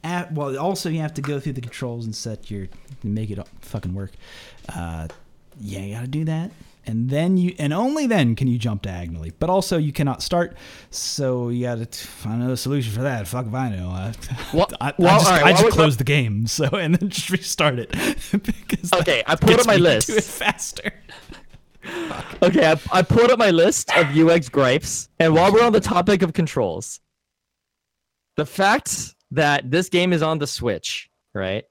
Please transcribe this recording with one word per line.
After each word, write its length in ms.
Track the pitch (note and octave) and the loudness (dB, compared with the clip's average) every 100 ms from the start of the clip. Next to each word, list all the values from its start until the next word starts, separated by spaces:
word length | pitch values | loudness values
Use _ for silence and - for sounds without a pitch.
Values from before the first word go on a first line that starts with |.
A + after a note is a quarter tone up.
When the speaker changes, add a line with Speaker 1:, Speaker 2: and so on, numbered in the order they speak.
Speaker 1:
at, 280 | E3 F3 F3 | -6 -6 -6
well, 220 | D#3 C#3+ C3+ | -6 -4 -2
also 320 | E3 F#3+ F3 | -4 -4 -4
you 100 | D#3+ | -4
have 140 | D3+ | -4
to 80 | D#3 | -6
go 180 | C#3 C#3+ | -6 -6
through 140 | D3 | -6
the 80 | C3 | -8
controls 420 | A#2+ - B2+ A#2+ | -10 -10 -8 -6
and 100 | A2+ | -8
set 360 | G#2+ A#2 G#2+ - | -8 -8 -10 -10
your, 180 | G#2 F#2+ - - C3+ | -10 -10 -14 -20 -10
make 280 | A2 G#2+ A2 | -6 -4 -4
it 80 | G2 - - | -8 -12 -18
fucking 320 | - G#2+ F2 | -10 -8 -8
work. 180 | F#2 G2 - - - - - - | -8 -10 -14 -20 -20 -20 -20 -14
Uh, 340 | - E2+ E2 D#2+ - - - _ - | -10 -8 -8 -10 -14 -20 -20 _ -16
yeah, 220 | G2+ G2 | -12 -10
you 140 | G2 | -10
gotta 120 | G#2+ B2+ | -10 -8
do 160 | D3 D#3+ | -6 -4
that. 240 | D#3+ F3+ - - _ - | -6 -8 -12 -20 _ -8
And 240 | A2+ B2 | -4 -2
then 260 | C#3 E3+ F#3+ | 0 2 2
you, 180 | F3+ F3+ | 0 -2
and 160 | C#3+ | -4
only 320 | D#3+ B3 D#4 C#4 | 0 -2 0 0
then 280 | G#3+ B2 | 2 2
can 140 | A2+ C3 | 2 0
you 80 | A#2+ | 0
jump 240 | A2+ G#2 | -2 -4
diagonally. 500 | G2+ F2+ E2+ E2 D#2+ - | -6 -8 -8 -10 -12 -6
But 120 | E3 | 0
also 260 | F#3+ F#3 E3+ | 0 0 -2
you 160 | D3+ | -2
cannot 300 | C#3+ C#3+ B2 | -2 -4 -2
start, 340 | - F3 E3+ - - - - | -2 -2 -2 -6 -20 -20 -14
so 600 | - - - C3+ B2+ A#2+ | -10 -8 -4 -2 -2 -2
you 160 | A#2+ B2 | -4 -4
gotta 180 | A#2 | -6
t-, 220 | A2+ - - | -8 -12 -16
find 300 | - - A2+ | -12 -6 -4
another 160 | B2 B2 | -2 -4
solution 340 | B2+ C#3+ A#2 | -2 -2 -2
for 80 | G#2 | -4
that. 260 | C3+ B2 G2 | -4 -6 -6
Fuck 180 | B2 A#2+ | -8 -6
if 60 | |
I 160 | B2+ C3 | -6 -4
know. 200 | F#2+ F2+ | -6 -6
I, 240 | F#2 F#2+ A2 - | -6 -8 -10 -10
<laughs> 220 | B2 - | -10 -4
Speaker 2:
Wha-, 100 | D3+ - - | -2 -2 -2
Speaker 1:
I, 80 | C3 | -6
I 40 | D3 | 2
Speaker 2:
well, 220 | F3 G3 | 6 6
Speaker 1:
just, 80 | F3 | 6
Speaker 2:
all 60 | F3 | 6
right, 40 | |
Speaker 1:
I 20 | |
Speaker 2:
what 60 | D3+ | 6
Speaker 1:
just 140 | F3 A3 | 8 6
Speaker 2:
was 80 | |
Speaker 1:
closed 240 | E3 D#3 B2 | 6 4 4
Speaker 2:
the 60 | |
Speaker 1:
the 0 | |
game, 420 | C3 C#3+ A#2 G#2 A2+ | 2 2 2 -2 -2
so, 180 | - | -2
<laughs> 80 | C#3+ | -2
and 220 | G#3 E3 | 0 2
then 160 | F3 G3+ | 0 0
just 180 | - - | -6 -4
restart 500 | F#3 - - D3+ B2 | -4 -4 0 0 0
it 120 | A2+ | -6
<laughs> 420 | - - - - | -4 -2 -4 -2
because 580 | G3+ - - - - F3 | -4 -2 -8 -4 -6 0
Speaker 2:
Okay, 280 | F3+ E3+ C3 - | 0 2 0 0
Speaker 1:
that 40 | |
Speaker 2:
I 40 | D#3+ | 2
pulled 140 | D#3 | 6
up 40 | A3+ | 6
Speaker 1:
gets 80 | A#3 | 6
Speaker 2:
my 80 | |
Speaker 1:
me 40 | G3+ | 6
to 20 | |
Speaker 2:
list. 260 | F3 A#2 - | 6 4 2
Speaker 1:
it 160 | A3 | 0
faster. 720 | - - G#3+ - - - - - - - - - | -2 -4 -4 -4 -10 -10 -12 -12 -20 -20 -20 -20
<laughs> 400 | - - _ _ | -20 -20 _ _
Fuck. 600 | - F4 E4 - - - | -14 -12 -10 -12 -14 2
Speaker 2:
Okay, 220 | F3+ F3+ D#3+ | 4 6 4
I, 80 | D#3+ - | 2 2
I 120 | F#3 | 0
pulled 280 | F3 A3+ A#3+ | 4 4 6
up 80 | B3 | 6
my 120 | A3 | 6
list 440 | E3 F3+ - - | 6 4 2 0
of 200 | F3 D#3 D3 | 2 2 4
U 140 | E3 | 6
X 180 | E3+ - | 4 2
gripes, 640 | C#3 C3 C#3 - - - _ | 2 2 2 -2 -10 -10 _
and 160 | E3 | 4
while 180 | D#3+ F#3 | 6 6
we're 120 | G#3+ | 6
on 80 | A#3 | 6
the 80 | G#3 | 4
topic 420 | F#3 F#3 F#3 G3+ | 2 0 2 2
of 100 | F3 | 0
controls, 680 | D#3+ E3 - G#2 E2 - - _ _ _ _ _ _ _ _ _ _ _ _ _ - | -2 -2 -2 -2 -4 -10 -16 _ _ _ _ _ _ _ _ _ _ _ _ _ -6
the 100 | D3+ | -6
fact 680 | - G3 B3+ - - - _ _ | 0 2 2 -2 -8 -10 _ _
that 380 | B2+ D3 C#3+ B2+ | 0 2 0 0
this 200 | D#3 F3+ | -2 0
game 240 | F3 F3+ | 0 2
is 80 | F3 | 2
on 160 | D#3+ D#3+ | 0 -2
the 80 | C#3+ | -4
Switch, 640 | - A#2+ F2+ - - - _ _ | -4 -4 -4 -6 -10 -12 _ _
right? 300 | G2 F#2+ G2+ - | -6 -4 -4 -8